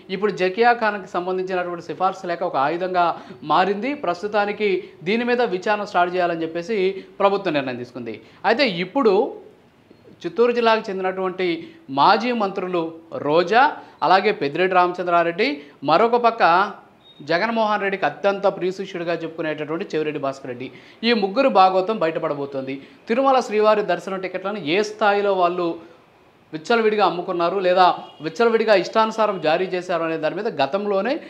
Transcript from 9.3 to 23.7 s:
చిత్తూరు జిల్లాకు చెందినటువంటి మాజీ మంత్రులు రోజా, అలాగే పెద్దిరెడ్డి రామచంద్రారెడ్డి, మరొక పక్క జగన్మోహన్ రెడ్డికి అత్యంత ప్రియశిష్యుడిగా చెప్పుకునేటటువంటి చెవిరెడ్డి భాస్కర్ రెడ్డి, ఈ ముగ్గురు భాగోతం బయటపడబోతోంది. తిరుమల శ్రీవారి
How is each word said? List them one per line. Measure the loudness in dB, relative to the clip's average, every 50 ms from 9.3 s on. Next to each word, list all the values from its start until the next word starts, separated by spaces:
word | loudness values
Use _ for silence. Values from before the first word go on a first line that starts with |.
| -4 -14 -18 -20 -20 _ _ _ _ _ _ _ -20 _ _ -20 -20 -12 -12
చిత్తూరు | -8 0 2 2 2
జిల్లాకు | 2 2 2 2 2 2 0 -6
చెందినటువంటి | -6 -4 -4 -4 -4 -2 -4 -4 -2 -2 -2 -2 -2 -4 -8 -16 -20 -20 -14 -6
మాజీ | 0 4 4 6 4 4 2 -2
మంత్రులు | -2 0 -2 -2 -2 -6 -6 -2 -2 -2 -2 -4 -8 -12 -16 -12 -10
రోజా, | -6 -2 2 2 2 2 4 4 4 4 4 2 -4 -16 -18 -8 -2 2
అలాగే | 4 4 4 4 2
పెద్దిరెడ్డి | 0 0 -4 -4 0 0 0 4 4
రామచంద్రారెడ్డి, | 4 4 4 0 -4 -2 2 2 2 2 2 0 0 -2 -2 -2 -6 -12 -20 -18 -6 0
మరొక | 2 4 4 4 4 2
పక్క | 2 2 2 2 4 4 6 6 4 2 0 -4 -14 -20 _ _ _ _ _ _ -16
జగన్మోహన్ | -4 -2 0 0 0 0 0 0 0 0 0 0
రెడ్డికి | 0 -2 -2 0 -2
అత్యంత | -2 -2 0 0 0 0 2 0
ప్రియశిష్యుడిగా | -2 0 0 -4 -4 -4 -6 -10 -10 -8 -6 -4 -4 -4
చెప్పుకునేటటువంటి | -4 -4 -8 -8 -6 -4 -4 -4 -6 -6 -6 -6 -6 -6 -4 -4
చెవిరెడ్డి | -4 -4 -4 -4 -4
భాస్కర్ | -6 -6 -6 -8 -12
రెడ్డి, | -12 -12 -10 -12 -14 -16 -18 -20 -20 -12 -4 0
ఈ | 0 2
ముగ్గురు | 2 0 0 0 2 2 4
భాగోతం | 6 6 6 6 4 2 0 0 -2 0
బయటపడబోతోంది. | -2 -2 -2 -2 -4 -4 -4 -4 -6 -8 -8 -8 -8 -8 -10 -10 -12 -20 -20 -18 -6
తిరుమల | -2 0 2 4 4 4 2
శ్రీవారి | 2 0 0 2 4 4